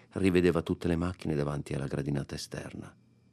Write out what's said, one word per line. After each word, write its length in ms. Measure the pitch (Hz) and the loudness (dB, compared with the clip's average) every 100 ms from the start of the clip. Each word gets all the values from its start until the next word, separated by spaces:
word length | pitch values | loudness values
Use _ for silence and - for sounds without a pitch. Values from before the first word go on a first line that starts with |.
| - | -10
Rivedeva 500 | 98 92 90 87 82 | 0 4 6 6 4
tutte 260 | 82 90 87 | 0 0 2
le 80 | 82 | 2
macchine 380 | 87 92 - | 0 -2 -2
davanti 400 | 73 73 73 - | 0 0 -2 -4
alla 120 | 69 67 | -6 -4
gradinata 480 | 71 71 71 71 | -4 -2 -2 -4
esterna. 600 | - - - - - - - _ _ _ | -10 -10 -10 -10 -12 -14 -18 _ _ _